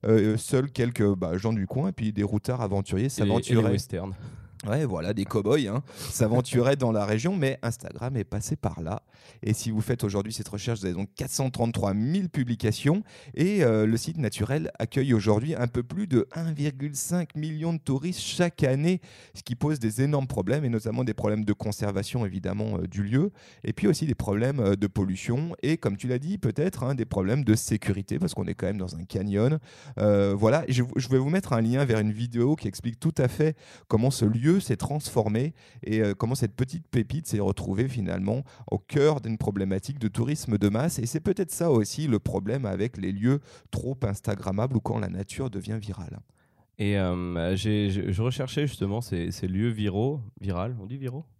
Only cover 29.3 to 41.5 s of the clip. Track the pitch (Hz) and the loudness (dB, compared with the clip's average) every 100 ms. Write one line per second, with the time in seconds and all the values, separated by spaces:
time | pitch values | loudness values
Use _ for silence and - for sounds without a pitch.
29.3 | 98 120 156 - - - 123 104 101 101 | 2 2 2 -4 -20 -14 2 4 6 4
30.3 | 98 110 147 - 123 123 - 120 131 135 | 4 4 4 2 0 2 0 2 2 4
31.3 | 180 190 120 113 127 139 110 107 107 120 | 0 2 2 4 2 4 4 2 0 -2
32.3 | 117 123 156 107 - 120 113 160 - 127 | 2 2 2 -2 -4 -6 -2 -2 2 0
33.3 | - 156 156 - - _ 110 151 135 107 | 2 0 0 -12 -20 _ 2 4 4 2
34.3 | 117 139 190 - 107 - 147 - - 107 | 4 4 4 2 -2 -2 -4 0 0 2
35.3 | 107 147 - - - - 110 104 98 113 | 0 -2 -6 -20 -12 -2 2 2 0 -2
36.3 | 131 113 - 131 170 - 127 110 151 - | 0 -2 -2 -4 -4 -2 -2 0 -4 -2
37.3 | 107 95 98 104 95 135 127 92 92 95 | 0 0 -2 -2 -2 -2 -2 -4 -2 -2
38.3 | 123 135 - - 101 _ 147 147 147 113 | -2 -4 -14 -4 -4 _ 2 4 2 -2
39.3 | 110 - 98 95 95 - 143 110 - 120 | -2 -2 0 0 -2 -4 -4 -2 0 -2
40.3 | 151 - 104 101 107 160 - 117 156 180 | -2 0 2 2 2 -2 -2 -4 -2 -2
41.3 | 185 180 | 0 -2